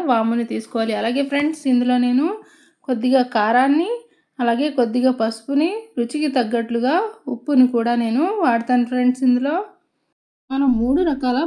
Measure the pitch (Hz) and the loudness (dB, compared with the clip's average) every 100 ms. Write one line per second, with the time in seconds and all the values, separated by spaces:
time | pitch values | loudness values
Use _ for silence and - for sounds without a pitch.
0 | 339 226 226 233 226 220 226 233 220 208 | 0 0 0 -2 -4 -6 -6 -4 -2 -2
1 | 220 254 277 277 294 311 269 247 247 247 | -2 -2 -2 -2 -2 -2 0 0 2 2
2 | 247 254 330 427 - _ _ _ - 233 | 2 2 0 -4 -12 _ _ _ -6 -2
3 | 247 262 254 220 208 240 269 294 370 480 | 2 2 2 0 2 2 4 2 0 -4
4 | - _ _ - 240 233 294 277 233 240 | -8 _ _ -4 -2 0 0 0 0 2
5 | 254 254 226 226 - 285 330 427 - - | 0 0 -2 -4 -2 0 0 -2 -8 -6
6 | 233 302 302 262 220 233 226 233 247 330 | -4 -2 -2 0 0 -2 -2 -2 0 0
7 | 440 - - 233 - 277 247 240 226 240 | -2 -8 -10 -8 0 4 4 2 0 0
8 | 233 233 349 427 311 233 233 247 240 247 | 0 0 0 0 0 0 0 0 0 0
9 | 247 254 262 247 269 330 415 _ _ _ | 0 2 2 2 0 -4 -6 _ _ _
10 | _ _ _ _ - 269 277 226 240 285 | _ _ _ _ -8 0 2 2 2 0
11 | 349 269 254 247 | 0 0 -2 0